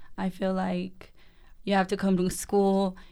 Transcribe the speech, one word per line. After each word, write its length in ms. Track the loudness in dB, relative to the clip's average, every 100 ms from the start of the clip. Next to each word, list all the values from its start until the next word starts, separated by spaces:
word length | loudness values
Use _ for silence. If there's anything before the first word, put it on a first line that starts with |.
| -14 -6
I 100 | -6
feel 240 | -2 -2
like 640 | 0 -2 -2 -6 -10 -20 -20 -20 -20 -20 -10
you 80 | 0
have 160 | 2 2
to 80 | 0
come 220 | 2 2
to 100 | 2
school, 680 | -2 0 2 4 4 0 -4 -16